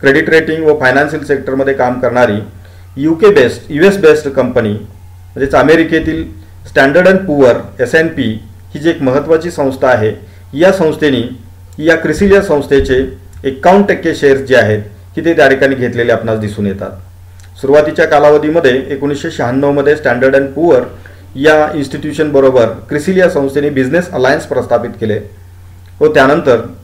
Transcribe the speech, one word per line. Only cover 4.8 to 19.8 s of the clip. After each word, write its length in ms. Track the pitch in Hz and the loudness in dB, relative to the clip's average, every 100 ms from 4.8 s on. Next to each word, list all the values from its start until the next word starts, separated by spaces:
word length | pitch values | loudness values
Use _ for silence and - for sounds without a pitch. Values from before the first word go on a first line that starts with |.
| - - - - - | -10 -20 -20 -20 -18
म्हणजेच 260 | - 135 | -6 -2
अमेरिकेतील 720 | 151 - 202 160 160 156 160 - - - - - | 2 4 2 2 -2 -2 -6 -10 -14 -20 -20 -6
Standard 340 | - 139 151 180 | 0 2 4 4
अँड 100 | 190 | 2
पुअर, 640 | - 143 131 113 - - | 0 2 4 2 -4 -6
एसएनपी, 600 | 123 160 165 160 113 110 - - - | -2 0 -2 -2 -4 -6 -12 -20 -18
ही 60 | 147 | -4
जी 100 | 151 | -4
एक 120 | 160 | -2
महत्त्वाची 480 | 135 135 147 160 165 | 0 -2 0 0 0
संस्था 380 | 160 139 131 135 | -4 -4 0 0
आहे, 240 | 120 110 - - - - | 2 0 -4 -14 -20 -14
या 180 | 139 175 | 0 2
संस्थेने 680 | 190 160 143 151 131 117 127 - - - - | 2 0 0 -2 -2 -4 -10 -18 -20 -20 -6
या 120 | 156 160 | -2 0
क्रिसिल 360 | 151 151 196 | -2 -2 2
या 100 | 196 | 2
संस्थेचे 760 | - 147 135 139 135 131 131 - - - | 2 -2 0 -2 0 -2 -2 -10 -20 -8
एक्कावन्न 400 | 139 131 175 196 202 | -8 -2 2 4 2
टक्के 280 | 180 165 | 0 -2
शेअर्स 260 | 147 143 135 | 0 2 2
जे 160 | - 127 | 2 2
आहेत, 260 | 107 107 104 - - | 2 -2 -6 -16 -12
की 100 | - | -6
ते 120 | 160 160 | -2 2
त्या 120 | 139 | 2
ठिकाणी 260 | 135 135 | 4 0
घेतलेले 380 | 131 120 117 117 | 0 -4 -2 0
आपणास 260 | 113 113 110 | 0 -2 -4
दिसून 280 | 104 101 101 | -4 -4 -6
येतात. 240 | 95 95 - - - - - - - | -4 -10 -12 -20 -20 -20 -20 -20 -10
सुरुवातीच्या 460 | 135 147 151 165 160 | 2 2 2 0 2
कालावधीमध्ये 760 | 147 147 151 151 165 - 127 135 | 4 4 4 2 2 2 0 -4
एकोणीसशे 420 | 143 143 143 170 | -6 -4 -6 -8
शहाण्णवमध्ये 640 | - 123 131 143 143 | -6 -4 0 0 0